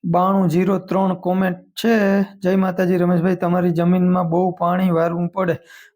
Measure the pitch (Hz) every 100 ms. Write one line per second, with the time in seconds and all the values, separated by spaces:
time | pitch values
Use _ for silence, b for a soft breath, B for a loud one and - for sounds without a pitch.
0 | 180 170 185 196 185 160 185 190 185 180
1 | 190 180 180 185 190 175 - - 226 226
2 | 196 196 196 - 180 190 190 185 185 185
3 | 175 180 175 180 175 175 175 165 175 185
4 | 180 180 170 170 185 175 170 180 185 165
5 | 170 170 175 196 185 156 B B B